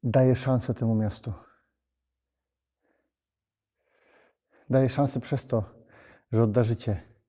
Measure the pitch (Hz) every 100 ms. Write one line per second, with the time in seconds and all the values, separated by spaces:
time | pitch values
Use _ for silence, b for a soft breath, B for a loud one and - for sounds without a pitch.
0 | 127 131 131 127 131 127 - 123 113 110
1 | 107 - - 95 - _ _ _ _ _
2 | _ _ _ _ _ _ _ _ _ _
3 | _ _ _ _ _ _ _ _ _ _
4 | _ _ _ _ _ b b 131 131 131
5 | 139 135 - 131 - 117 - - _ b
6 | b b b 113 113 107 113 117 - 98
7 | - _